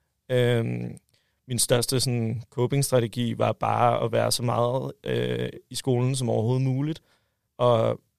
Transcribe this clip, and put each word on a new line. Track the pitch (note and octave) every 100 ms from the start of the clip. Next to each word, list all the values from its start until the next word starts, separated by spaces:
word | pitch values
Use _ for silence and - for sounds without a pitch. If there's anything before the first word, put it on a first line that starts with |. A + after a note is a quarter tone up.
| _ _ -
Øhm, | B2 A#2+ A#2 A#2 A#2+ A#2+ - _ _ _ _ -
min | A#2+
største | - A#2+ A#2 C3
sådan | B2+ A#2+ A2+ A2+ -
coping-strategi | A#2+ B2 C#3 C#3 B2+ A2+ B2 A#2 A2
var | A2+
bare | - A2 A2 A#2+ A#2
at | A#2
være | A2+ A2+
så | A#2
meget, | B2 A#2 A#2+ B2+ C3 -
øh, | - - B2 A#1+ B1 - -
i |
skolen | B2+ C3+ B2 B2+ C3+
som | A#2
overhovedet | A2+ A2+ C3
muligt, | C3 C3 D3+ E3 _ _ _ _ _ -
og | B2 A2+ A2+ A2 _